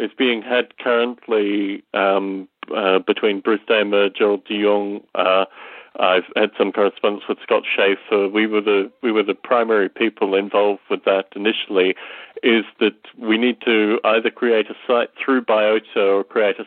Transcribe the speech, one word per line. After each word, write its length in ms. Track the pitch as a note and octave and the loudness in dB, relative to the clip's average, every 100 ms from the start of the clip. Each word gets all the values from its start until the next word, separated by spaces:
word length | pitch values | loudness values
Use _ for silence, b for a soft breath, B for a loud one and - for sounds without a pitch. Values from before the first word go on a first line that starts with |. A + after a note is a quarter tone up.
is 60 | A2 - | -6 -2
being 240 | C3 A2+ | -2 0
had 360 | A#2+ B2 A#2 - | -2 -2 -2 -6
currently, 1040 | B2+ A#2 A#2+ A#2+ - A2 G2+ G#2 G2+ G2+ - | -2 0 0 -6 -2 0 0 -2 -4 -6 -6
um, 540 | G2+ G2 G2 G2 F#2+ F#2+ _ - A2 | 0 2 2 -2 -8 -10 _ -8 -2
uh, 240 | F#2+ F#2+ | 2 0
between 420 | G2 G#2 A2 G2+ | 0 0 0 -2
Bruce 200 | A2+ G#2 - | -2 -2 0
Damer, 420 | A2 G2+ G2+ G2+ | 0 2 2 0
Gerald 340 | - G#2 G2+ - | 2 0 0 -4
de 180 | G#2 | -2
Jong, 380 | G#2 G#2 G2+ G2+ _ | 0 0 -2 -8 _
uh, 320 | - F#2 F#2+ F#2+ B B B B - | -4 0 2 0 B B B B -2
I've 240 | G2 F#2 - - | 2 2 0 -2
had 140 | G#2 - | -2 0
some 140 | G#2 | -2
correspondence 540 | A2 G2+ - G#2+ G#2 - | 0 -2 0 -4 -4 -8
with 80 | G#2 | -8
Scott 200 | - G#2+ - - | 0 0 0 0
Schaefer. 520 | G2 F#2+ - G#2 G2 | 0 0 -2 0 0
We 200 | G#2+ A2 | 0 0
were 140 | G#2+ | 0
the, 300 | G#2 G2+ G2 _ | 2 0 0 _
we 80 | B2 | -2
were 120 | G#2+ | 0
the 120 | G2+ F#2+ | 0 -4
primary 520 | - A#2+ A2+ A2 G2 | 0 0 2 0 0
people 460 | - A2+ - G2 | -2 -4 -2 -2
involved 480 | G2 G2 G#2 G#2 G2 - | 0 0 0 0 -2 -6
with 140 | G2 G#2 | -4 0
that 220 | G2 - G2+ | 0 -2 -4
initially, 600 | G#2 - - F#2+ F#2 - B B B B | -2 -2 -2 0 2 0 B B B B
is 220 | B2 A2+ G2 - | 2 2 0 -2
that 160 | G#2+ - - - | -2 -2 -20 -12
we 180 | A#2 A2+ | -2 2
need 240 | B2 A2+ A#2+ | 2 0 0
to 340 | A2 G#2+ A#2 | 2 2 0
either 280 | A2 A2+ A2+ | 0 0 0
create 340 | - B2 A2 G#2+ | -2 0 0 0
a 60 | - - | -8 -2
site 220 | A#2+ - - | 0 0 -6
through 200 | - C3 | -2 -2
Biota 540 | A#2 G#2+ G#2+ A2 - A#2 | 2 2 2 0 -2 -2
or 260 | G2 G2 | 2 0
create 360 | F#2+ A2+ G#2 | 0 0 0
a 60 | F#2+ | -2